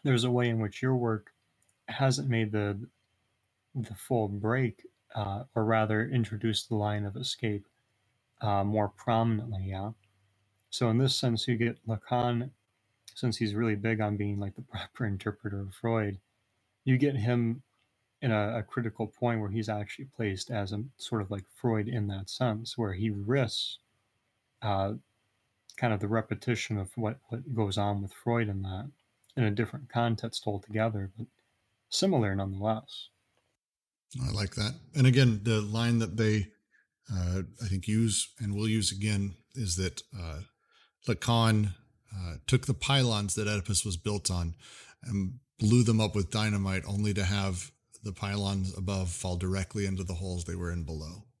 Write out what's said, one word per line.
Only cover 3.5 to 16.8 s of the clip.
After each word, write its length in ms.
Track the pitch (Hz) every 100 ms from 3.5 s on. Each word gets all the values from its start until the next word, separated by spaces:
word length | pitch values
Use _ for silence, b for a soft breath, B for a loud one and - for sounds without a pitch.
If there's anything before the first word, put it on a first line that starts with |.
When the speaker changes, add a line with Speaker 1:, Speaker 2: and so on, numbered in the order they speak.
| _ _
Speaker 1:
the 200 | 135 107
full 340 | 98 - 120 104
break, 540 | 101 107 127 123 - - _ _
uh, 300 | 113 101 101 131
or 100 | 113
rather 420 | 110 110 110 107 127
introduced 640 | 131 107 104 113 104 -
the 80 | 110
line 300 | 104 104 104
of 100 | 101
escape 500 | 131 - 113 101 - _ _ _ _ _ _ _
uh, 220 | 110 101
more 240 | 101 107 104
prominently, 760 | - - 113 113 107 120 98 95
yeah? 240 | 95 101 113 _ _ _ _ _ _ _
So 200 | - 120
in 80 | 113
this 160 | 131
sense, 340 | - 127 113 -
you 80 | 113
get 300 | 117 - 113
Lacan, 640 | 107 - 123 120 117 135 _ _ _ _ _ -
since 240 | - 123 107
he's 160 | 110
really 220 | 104 117 104
big 240 | 110 110
on 160 | 107 104
being, 220 | 101 101
like, 160 | 101 -
the 60 |
<laughs> 80 | -
proper 360 | - - - 113
interpreter 540 | 98 110 - 104 98
of 140 | 98
Freud, 440 | - 113 113 104 98 _ _ _ _ _ _